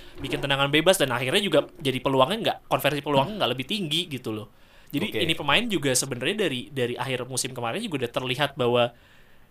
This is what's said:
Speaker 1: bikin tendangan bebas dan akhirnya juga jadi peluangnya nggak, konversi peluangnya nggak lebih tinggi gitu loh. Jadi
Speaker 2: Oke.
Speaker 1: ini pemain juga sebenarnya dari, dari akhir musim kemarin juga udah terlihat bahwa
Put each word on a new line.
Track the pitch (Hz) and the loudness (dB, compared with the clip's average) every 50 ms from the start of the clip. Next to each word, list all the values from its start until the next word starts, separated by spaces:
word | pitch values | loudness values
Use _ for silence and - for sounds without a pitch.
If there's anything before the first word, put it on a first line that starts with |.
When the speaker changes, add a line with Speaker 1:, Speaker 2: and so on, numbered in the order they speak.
| - - - | -16 -18 -14
Speaker 1:
bikin | - 135 135 151 143 | -12 -6 -6 -4 -4
tendangan | 139 139 143 135 139 143 | 0 -2 0 2 2 4
bebas | 139 151 160 185 190 | 4 4 6 6 6
dan | - 156 135 | 6 4 2
akhirnya | 120 120 131 127 143 202 | 0 -2 -2 0 0 2
juga | 202 196 156 143 135 - - | 2 4 2 2 2 0 -8
jadi | - 151 135 127 127 | -4 -2 -2 -2 0
peluangnya | - 143 135 131 131 131 196 226 | 0 2 4 6 4 4 4 0
nggak, | 196 135 - - - | 0 -2 -2 -2 -2
konversi | - 151 139 - 143 143 147 | -2 -2 2 2 0 0 0
peluangnya | 143 156 143 135 135 190 - | -2 2 2 2 2 2 0
nggak | 202 143 117 123 | -2 -2 -2 -2
lebih | 120 165 - | -4 -4 -6
tinggi | 202 214 190 151 147 165 180 - | -4 -4 -4 -2 -2 -4 -4 -4
gitu | 139 123 - 113 110 | -6 -8 -6 -6 -6
loh. | 107 104 - - - - - - - - - | -6 -8 -12 -18 -20 -20 -20 -20 -20 -20 -6
Jadi | - 143 - 220 | -4 -4 -4 -2
Speaker 2:
Oke. | - 113 | -2 -2
Speaker 1:
ini | - 160 160 | 0 0 0
pemain | - 156 143 143 175 233 | -2 2 2 2 2 2
juga | 240 202 - 139 139 127 | 2 -2 0 0 2 0
sebenarnya | 120 - 139 135 123 127 143 202 220 208 | 0 0 -2 -6 -4 -4 -4 -2 0 -2
dari, | 160 135 123 120 - | -2 -2 -4 -8 -8
dari | - 127 123 120 120 | -4 -2 -2 -2 -2
akhir | - 123 131 131 123 123 | -4 -4 -4 -4 -6 -6
musim | 127 131 120 - 135 | -6 -6 -6 -4 -4
kemarin | 135 123 120 113 120 180 233 | -6 -4 -4 -4 -4 -4 -6
juga | 233 156 135 123 | -6 -4 -4 -4
udah | 113 - | -4 -4
terlihat | 139 127 127 127 127 147 139 - | -4 -4 -2 -2 0 0 -2 0
bahwa | - 123 120 120 123 120 120 - - - _ - - - - - - - - | 0 2 4 4 4 4 2 0 -8 -20 _ -20 -20 -20 -20 -20 -20 -20 -20